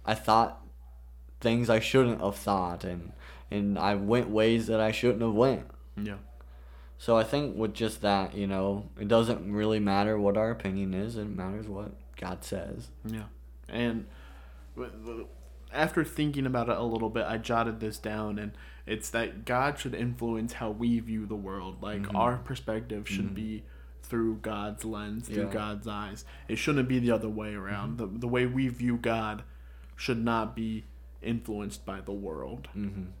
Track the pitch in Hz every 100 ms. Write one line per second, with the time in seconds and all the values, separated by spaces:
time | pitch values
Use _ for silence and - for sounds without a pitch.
0 | - 107 - 113 117 - - - - -
1 | - - - - 117 117 117 113 - 135
2 | 123 117 98 101 - 98 87 87 92 87
3 | 90 - - - - 104 101 98 92 104
4 | 101 120 117 107 110 117 110 110 110 110
5 | 123 110 117 104 131 110 - - - -
6 | 104 101 - - - - - - - -
7 | - 113 110 147 147 104 110 104 113 -
8 | 104 98 95 101 98 95 98 101 - -
9 | 104 113 113 104 90 104 107 110 104 98
10 | 104 107 101 104 110 117 95 95 98 92
11 | 107 117 104 92 92 101 208 139 107 -
12 | - - 185 90 - 98 85 - 120 -
13 | 110 110 104 - - - - 113 120 113
14 | 101 - - - - - - - 123 104
15 | 113 117 - - - - - - 156 -
16 | 151 - 151 139 135 127 117 98 117 113
17 | 110 113 92 113 117 117 113 110 110 107
18 | 110 107 107 104 104 - - - - 110
19 | - 113 113 98 117 123 139 143 135 101
20 | 120 120 117 113 117 - 113 107 120 117
21 | 113 110 104 104 95 98 95 92 98 104
22 | 101 101 117 123 123 131 - 110 120 104
23 | 104 98 98 98 110 107 - - - -
24 | - 117 113 110 110 107 104 107 113 104
25 | 104 107 120 104 101 107 107 104 110 104
26 | 104 101 - - - - - 147 123 127
27 | 120 110 107 107 107 104 98 101 104 117
28 | 107 110 120 123 127 127 131 120 120 120
29 | 117 113 107 104 - - - - - -
30 | - 120 117 117 110 120 110 110 - -
31 | - - - 117 110 104 101 101 - 98
32 | 95 101 98 78 65 - - 98 104 98
33 | 92 -